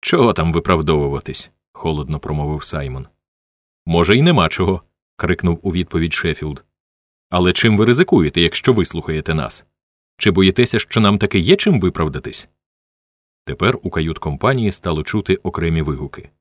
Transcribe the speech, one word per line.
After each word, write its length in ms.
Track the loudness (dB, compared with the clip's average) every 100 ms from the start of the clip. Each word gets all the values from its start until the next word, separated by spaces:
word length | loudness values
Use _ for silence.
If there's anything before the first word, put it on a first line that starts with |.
«Чого 320 | 0 2 2
там 200 | 2 0
виправдовуватись?» 960 | -2 0 0 2 0 0 -6 -8 -12 -12 _ _
холодно 480 | -8 -4 -4 -4 -8
промовив 440 | -6 -6 -4 -6
Саймон. 420 | -6 -8 -8 -10 -14 _ _ _ _ _ _ _ -2
«Може, 300 | 2 4 4
й 60 |
нема 260 | 6 4 2
чого», 340 | 0 -2 -2 _ _ _ _
крикнув 440 | -2 0 0 -2
у 100 | -2
відповідь 400 | -4 -2 -2 -2
Шеффілд. 520 | -2 -4 -4 -6 -10 _ _ _ _ _ _ _
«Але 220 | 0 2
чим 240 | 2 2 4
ви 80 |
ризикуєте, 560 | 4 4 4 4 2 2
якщо 320 | 0 2 0
вислухаєте 600 | 2 0 -4 -6 -6 -2
нас? 320 | -4 -4 -10 _ _ _ _ _ _
Чи 140 | 0
боїтеся, 480 | 4 4 4 0 0
що 220 | -2 2
нам 180 | 2 2
таки 200 | 0 0
є 180 | 2 2
чим 240 | 4 2
виправдатись?» 680 | 0 0 -4 -4 -10 -12 -14 _ _ _ _ _ _ _ _ _
Тепер 340 | -12 -2 -2 0
у 80 | -4
кают-компанії 840 | -4 -4 -4 -6 -2 -2 0 -2
стало 300 | -4 -4 -4
чути 340 | -2 -4 0 -2
окремі 460 | -2 -4 -2 0
вигуки. 480 | -2 -4 -8 -12 -20 _